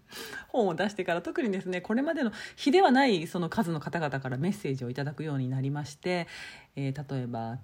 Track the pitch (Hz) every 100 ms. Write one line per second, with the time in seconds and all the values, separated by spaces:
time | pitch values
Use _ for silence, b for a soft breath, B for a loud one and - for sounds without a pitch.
0 | - - - - - 277 202 165 202 -
1 | 180 170 320 320 240 185 180 180 180 220
2 | 294 330 240 B B - 294 349 381 254
3 | 277 185 - 180 165 - 165 160 - 165
4 | 151 139 131 131 170 202 151 135 123 131
5 | 143 151 156 139 127 131 135 147 147 -
6 | 180 180 165 B B B - - 139 139
7 | 143 139 120 120 113 123